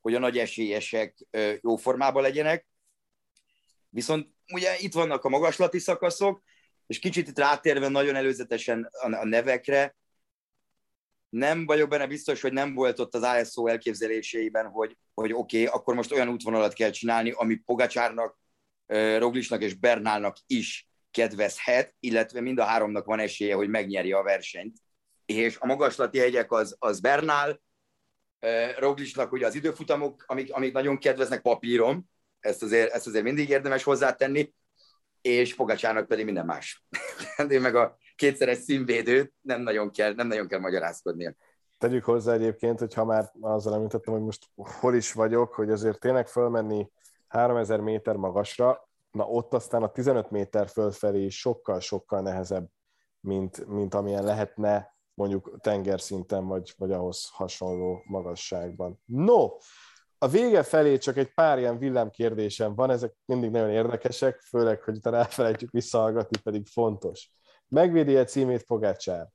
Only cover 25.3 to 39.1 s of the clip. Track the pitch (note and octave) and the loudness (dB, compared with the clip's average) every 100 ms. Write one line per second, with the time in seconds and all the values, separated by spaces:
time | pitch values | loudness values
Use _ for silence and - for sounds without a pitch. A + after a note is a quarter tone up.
25.3 | G#2+ A2+ A#2 B2 C#3 C#3+ - A#2+ C3 B2+ | 0 0 0 -2 2 0 2 -2 2 2
26.3 | A#2+ A2 A2+ G#2 - A#2+ G2 G#2 C#3+ D#3 | 2 0 0 0 -2 -2 0 2 2 2
27.3 | D3 C#3+ C3+ _ _ _ _ _ _ _ | 0 0 -4 _ _ _ _ _ _ _
28.3 | _ A2+ A2+ A#2 B2 C3+ C#3 C#3 C3+ B2 | _ -2 -2 -2 0 0 0 -6 -4 -4
29.3 | B2+ A#2 A#2+ D#3 D#3 D3+ D3 D3 C#3 - | 0 -2 -2 -4 -4 -2 -2 -2 -8 -8
30.3 | C3 C3+ C3+ C3 C3 C#3 C3+ C#3+ C3 B2+ | -6 -6 -4 -2 0 0 0 0 2 0
31.3 | B2 - A#2 A#2+ A#2+ A2+ D#3 F3+ _ _ | 0 2 2 2 4 4 2 -6 _ _
32.3 | _ G#2+ G2+ A2 A2+ A2+ A#2 A#2+ G#2+ A2 | _ -4 -4 2 4 4 0 -2 -2 0
33.3 | D3 C#3+ C#3 C#3 C3+ C3+ C#3 C3+ B2 C3+ | -2 2 2 2 -2 2 2 2 2 0
34.3 | C#3 C#3 _ _ _ _ _ _ _ B2+ | 0 -2 _ _ _ _ _ _ _ 2
35.3 | B2 B2 - A2+ G#2+ A2+ A2 G#2 A2 G#2+ | 4 2 0 -2 0 2 0 0 -2 0
36.3 | F#2+ E2 D#2 - - _ - - - - | -2 -4 -6 -8 -16 _ -10 -10 -12 -14
37.3 | - D3 C3+ B2+ A#2 A2+ - _ _ C#3+ | -6 2 2 4 4 2 0 _ _ 2
38.3 | C3+ B2+ B2 - C#3 B2+ A#2 A2+ | 4 2 0 0 -2 0 0 4